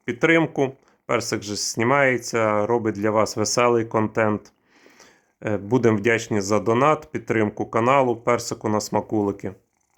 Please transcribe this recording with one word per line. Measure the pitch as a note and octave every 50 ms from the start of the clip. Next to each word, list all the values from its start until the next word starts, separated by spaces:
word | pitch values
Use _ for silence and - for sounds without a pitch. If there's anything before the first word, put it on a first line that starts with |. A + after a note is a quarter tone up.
| _
підтримку. | - A#2 A#2 - D#3+ E3 E3 D#3+ D3 - - C#3 B2+ B2+ - _ _ _ _ _
Персик | - C3 A2+ G#2+ - - G#2+ F#2+
же | G2+ G#2
знімається, | G2 - - - - A2+ A#2+ C#3 C#3+ C#3 C3 B2+ A#2 A#2+ - - A#2 A2+ G#2+ G#2+ G#2 G#2
робить | G#2 A#2 A#2+ G#2+ A2 G2+
для | G2 G2+ A2
вас | G#2 A2 G#2 G2 -
веселий | - G#2+ - - B2+ B2 B2 A#2+ A#2 A2
контент. | A2+ - A2+ A2 G#2+ - A#2 A2 G#2+ G#2+ G2+ - - _ _ _ _ _ _ _ - _ - - - _ _ _ _ _ _
Е, | - A2 G#2+
будемо | F#2+ G2 G2+ A#2+ C3 A2+ A#2 A2
вдячні | G#2 G2+ A#2 A2+ A2+ - - A#2 G#2
за | F#2+ G2 G#2+ G#2
донат, | F#2+ A2+ A2+ A#2+ C3+ D3+ D#3 D3+ - - -
підтримку | A#2 A2+ - A#2 A2+ G#2+ G#2 G#2+ - A2
каналу | - - A#2 A2+ B2 C3+ C#3+ C3 B2 A#2
Персику | A#2 - - A#2+ A2+ A#2 - A2 - - A2+
на | G#2+ G#2
смакулики. | G2+ - - G#2+ G2+ - A2+ G#2+ G#2 G2+ G2+ - - G2 F#2+ - _ _ _ _ _ _ _